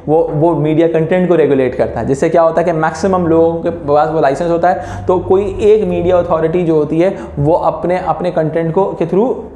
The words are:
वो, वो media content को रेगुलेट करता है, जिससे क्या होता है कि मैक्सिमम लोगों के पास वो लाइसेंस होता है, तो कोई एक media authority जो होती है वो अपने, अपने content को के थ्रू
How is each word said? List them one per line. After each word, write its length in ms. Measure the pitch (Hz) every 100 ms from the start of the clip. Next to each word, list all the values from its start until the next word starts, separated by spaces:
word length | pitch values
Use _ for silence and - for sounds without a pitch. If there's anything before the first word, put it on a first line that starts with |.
| -
वो, 220 | 160 165
वो 240 | 151 170 151
media 320 | 151 156 165
content 420 | 165 160 185 180
को 60 | 170
रेगुलेट 400 | 143 135 127 -
करता 240 | 110 120
है, 60 | 117
जिससे 240 | 135 165
क्या 120 | 170
होता 200 | 165 160
है 40 | 170
कि 60 |
मैक्सिमम 560 | 160 156 170 196 185 170
लोगों 340 | 165 165 170
के 80 | 170
पास 400 | 170 143 147 156
वो 100 | 156
लाइसेंस 320 | 143 139 170
होता 180 | 170 175
है, 360 | 190 - - -
तो 140 | 180
कोई 380 | - 190 202 190
एक 240 | 214 214 185
media 300 | 175 175 180
authority 460 | 175 160 160 180
जो 120 | 165 160
होती 260 | 147 160
है 160 | 185 - - -
वो 140 | 143
अपने, 440 | 170 170 160 170 180
अपने 340 | - 156 180
content 420 | 165 156 165 165
को 120 | 160 196
के 200 | - 165
थ्रू 380 | 180 247 - -